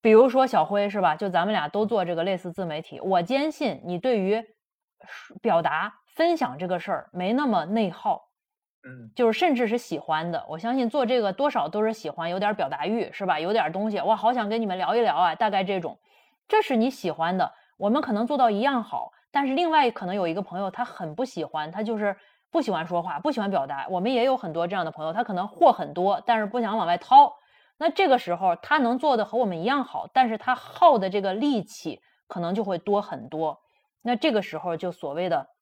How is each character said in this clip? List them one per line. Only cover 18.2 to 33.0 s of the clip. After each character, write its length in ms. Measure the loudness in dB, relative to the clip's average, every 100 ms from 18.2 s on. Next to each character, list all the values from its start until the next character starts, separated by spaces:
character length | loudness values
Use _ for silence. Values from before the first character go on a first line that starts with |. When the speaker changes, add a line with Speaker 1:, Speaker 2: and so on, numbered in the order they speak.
| -2
Speaker 1:
做 100 | 2
到 140 | 2
一 80 | 4
样 240 | 0 -2
好， 300 | -4 -10 -10 _ _
但 160 | -2 0
是 80 |
另 160 | 0 2
外 180 | 2 2
可 160 | 0
能 80 | -6
有 140 | -2 -2
一 80 |
个 80 | -4
朋 160 | -6 -6
友 100 | -6
他 160 | -6
很 300 | -10 -8 -10
不 100 | -6
喜 200 | -6 -6
欢， 260 | -6 -6 -8
他 100 | -6
就 160 | -6 -2
是 200 | -2 -4 _ _ _
不 100 | -2
喜 120 | 0
欢 120 | -2
说 160 | -2 -4
话， 200 | -4 -4
不 100 | -4
喜 80 | -2
欢 100 | -2
表 160 | -2
达。 220 | -2 -6 -6
我 120 | -2
们 120 | 0
也 120 | 0
有 120 | 2 0
很 160 | -4
多 140 | -4 -2
这 80 |
样 100 | -2
的 60 | -6
朋 160 | -6 -6
友， 60 |
他 100 | -4
可 100 | -4
能 140 | -4 -6
货 240 | 4 4
很 240 | 4 -4
多， 260 | -2 0 0 0
但 140 | 0
是 60 | 0
不 140 | -2
想 160 | -2 0
往 120 | 0
外 100 | 0
掏。 340 | 8 8 8 4 _ _ _ _
那 120 | -2
这 160 | 4 4
个 100 | 4
时 160 | 2
候 220 | 0 0 0
他 220 | 0 2
能 180 | 2 2
做 200 | 2 2
的 80 |
和 120 | 2 0
我 80 |
们 140 | 0 0
一 60 |
样 180 | -2 -2
好， 260 | -2 -8 -2
但 160 | 2 2
是 100 | 2
他 160 | -2
耗 420 | -4 -4 6 6 6
的 140 | 2
这 100 | 0
个 140 | -2
力 300 | 0 0 0
气 360 | -4 -10 -10 -12 _ _ _
可 100 | -8
能 160 | -4
就 80 | -2
会 160 | -2 -4
多 240 | 0 -2